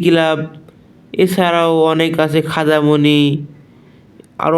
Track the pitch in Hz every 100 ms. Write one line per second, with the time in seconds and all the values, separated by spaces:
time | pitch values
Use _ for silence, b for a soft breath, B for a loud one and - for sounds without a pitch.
0 | 170 165 160 156 160 - - - - -
1 | - - 180 185 175 170 165 160 160 160
2 | 165 165 160 156 156 165 151 156 147 151
3 | 147 147 143 147 - - B B B B
4 | B - - - -